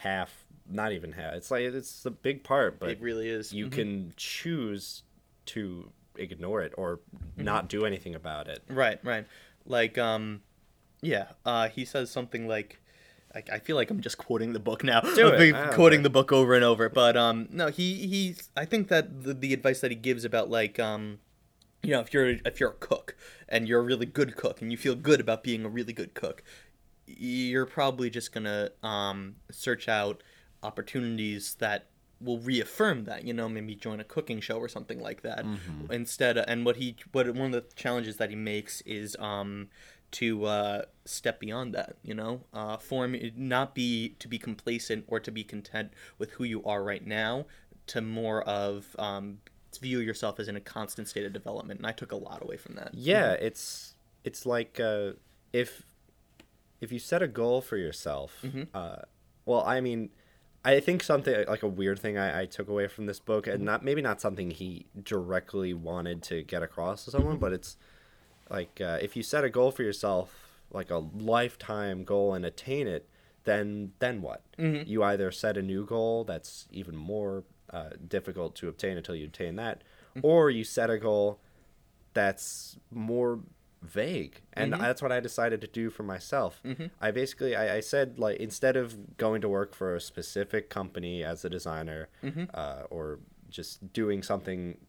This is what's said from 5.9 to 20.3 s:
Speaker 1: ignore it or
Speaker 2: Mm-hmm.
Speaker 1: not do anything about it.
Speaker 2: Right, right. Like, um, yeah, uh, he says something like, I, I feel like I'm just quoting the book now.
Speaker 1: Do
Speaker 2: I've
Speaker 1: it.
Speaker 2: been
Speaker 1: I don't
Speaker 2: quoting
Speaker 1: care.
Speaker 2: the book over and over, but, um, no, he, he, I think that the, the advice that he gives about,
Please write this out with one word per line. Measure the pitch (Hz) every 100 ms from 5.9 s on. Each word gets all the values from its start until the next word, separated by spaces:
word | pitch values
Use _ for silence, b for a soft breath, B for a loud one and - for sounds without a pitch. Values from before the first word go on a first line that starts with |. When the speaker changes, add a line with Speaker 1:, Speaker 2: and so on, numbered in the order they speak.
| - _ -
Speaker 1:
ignore | 92 82 90 107
it | 82 -
or | 92 85 - -
Speaker 2:
Mm-hmm. | - - -
Speaker 1:
not | 104 92
do | 104 107
anything | 95 90 80
about | 80 76 76
it. | 76 -
Speaker 2:
Right, | 131 123 104 123
right. | 113 107 B B B -
Like, | 123 113 127
um, | 117 110 110 104 - _ _ _ _ _
yeah, | 156 110 95 - 120
uh, | 117 113
he | 110 123
says | 139 123
something | - 123 120 113
like, | 107 104 - b b b b b
I, | - -
I | 107
feel | - 151
like | 117
I'm | 101
just | 117 -
quoting | - 117 113
the | 113
book | 104 139
now. | 131 117
Speaker 1:
Do | 190 349 226
Speaker 2:
I've | 175
Speaker 1:
it. |
Speaker 2:
been | 160 139
Speaker 1:
I | 147
don't |
Speaker 2:
quoting | 160 165 156
Speaker 1:
care. |
Speaker 2:
the | 143
book | 131 131
over | 135 127
and | 123 120
over, | 110 113
but, | 120 120 120
um, | 117 113 113
no, | 165 160
he, | - 180 190 190
he, | 196 185 170 - -
I | 156
think | 226 202
that | 165 - 135
the, | 131
the | 135 135
advice | 131 135 127
that | 131
he | 117
gives | 123 120
about, | 113